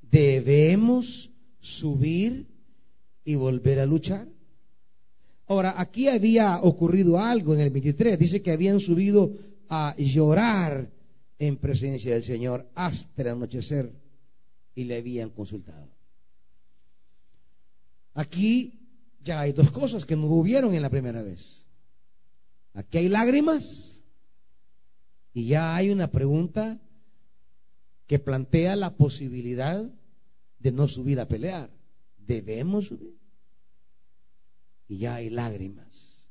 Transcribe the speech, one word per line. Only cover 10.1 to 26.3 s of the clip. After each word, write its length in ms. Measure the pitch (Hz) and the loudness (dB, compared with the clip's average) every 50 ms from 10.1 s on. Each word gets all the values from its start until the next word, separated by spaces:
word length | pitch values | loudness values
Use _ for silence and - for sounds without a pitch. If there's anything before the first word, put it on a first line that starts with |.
| 131 156 156 151 156 180 226 240 220 190 180 160 143 135 127 101 - - - - - - - - - | 4 4 6 6 6 6 4 4 2 2 0 0 -2 -4 -6 -8 -12 -20 -20 -20 -20 -20 -20 -20 -8
en 200 | - 147 147 139 | -4 -2 -2 -2
presencia 560 | - - 139 139 - 110 135 135 127 104 127 117 | -2 -2 -2 -2 -2 -2 -2 -6 -6 -2 -2 -2
del 100 | 117 117 | -2 -2
Señor 460 | 127 127 113 120 127 123 127 - - - | -4 -6 -4 -4 -4 -4 -6 -8 -12 -10
hasta 460 | - 180 175 - - - - - - | -6 -6 -4 -6 -6 -10 -12 -8 -6
el 60 | 135 | -6
anochecer 680 | 120 120 120 123 117 127 127 113 - 151 143 131 117 113 - - - - - - - - - - - - - - - - | -4 -4 -6 -8 -8 -8 -10 -6 -4 -4 -4 -4 -6 -10 -18 -20 -20 -20 -20 -20 -20 -20 -20 -20 -20 -20 -20 -20 -18 -12
y 120 | 127 127 | -10 -8
le 120 | 123 120 | -8 -8
habían 320 | 117 120 123 123 120 113 110 | -8 -8 -8 -8 -8 -8 -8
consultado. 600 | 113 - 104 85 107 101 90 - 78 76 71 69 - - - - - - - - - - - - - - - - - - - - - - - - - - - - - - - - - - - - - - - - - - - - - | -10 -12 -12 -10 -10 -14 -14 -16 -18 -20 -20 -20 -20 -20 -20 -20 -20 -20 -20 -20 -20 -20 -20 -20 -20 -20 -20 -20 -20 -20 -20 -20 -20 -20 -20 -20 -20 -20 -20 -20 -20 -20 -20 -20 -20 -20 -20 -20 -20 -20 -20 -20 -20 -20 -20 -14 -8
Aquí 680 | 156 151 143 - 175 202 220 226 254 247 - - - - - - - - - - - | -8 -8 -6 -4 -2 0 2 2 2 0 -4 -12 -20 -20 -20 -20 -20 -20 -20 -20 -16
ya 200 | 135 147 165 151 | -10 -8 -6 -4
hay 120 | 143 143 139 | -2 -2 4
dos 160 | 143 139 147 | 4 4 4
cosas 340 | - 240 285 247 226 208 143 | 4 0 -4 -4 -4 -6 -4
que 100 | - 160 | -4 -2
no 100 | 156 151 | -2 0
hubieron 460 | 151 160 165 165 190 240 277 262 226 185 | 2 2 2 2 2 2 2 2 2 0
en 80 | 160 | 0
la 80 | 147 139 | -2 -2
primera 320 | 131 139 127 123 113 117 | -2 -2 -4 -4 -8 -8
vez. 460 | 110 98 90 90 - - - - - - - - - - - - - - - - - - - - - - - - - - - | -10 -10 -12 -14 -16 -20 -20 -20 -20 -20 -20 -20 -20 -20 -20 -20 -20 -20 -20 -20 -20 -20 -20 -20 -20 -20 -20 -20 -20 -18 -14
Aquí 240 | 101 98 - - | -14 -14 -4 -2
hay 120 | 165 170 190 | 0 2 2
lágrimas 960 | 196 214 226 240 262 285 294 320 320 294 226 - - - - - - - - - - - - - - - - - - - - - - - - - - - - - - - - - - | 2 2 2 4 4 4 4 2 2 0 -2 -8 -14 -16 -16 -18 -20 -20 -20 -20 -20 -20 -20 -20 -20 -20 -20 -20 -20 -20 -20 -20 -20 -20 -20 -20 -20 -20 -20 -20 -20 -20 -20 -12 -8
y 120 | 120 117 | -8 -2
ya 300 | 117 143 151 165 165 165 | 0 0 0 2 0 0
hay 160 | 175 190 202 | 0 0 0
una 200 | 202 196 175 - | 0 0 -2 0
pregunta 680 | - - 135 139 | 0 0 0 2